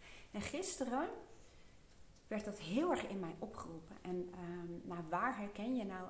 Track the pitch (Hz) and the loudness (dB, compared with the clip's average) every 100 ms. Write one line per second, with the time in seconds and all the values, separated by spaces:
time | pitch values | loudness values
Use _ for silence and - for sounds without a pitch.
0 | - - - 208 202 294 381 - 254 247 | -14 -14 -6 -2 0 0 0 2 2 4
1 | 359 453 - - - - - - - - | 2 0 -10 -14 -16 -16 -18 -18 -18 -18
2 | - - - 214 208 - 156 214 349 - | -18 -18 -4 -2 0 -2 2 6 8 6
3 | - 196 170 160 165 - 165 165 160 - | 4 0 -2 -2 -4 -4 -6 -8 -10 -8
4 | 180 180 180 180 175 175 170 170 196 175 | 0 0 0 -2 -4 -2 -2 -4 -4 -4
5 | 160 175 233 208 202 - 220 254 196 185 | 2 4 4 2 -2 0 2 2 2 -2
6 | 185 | -4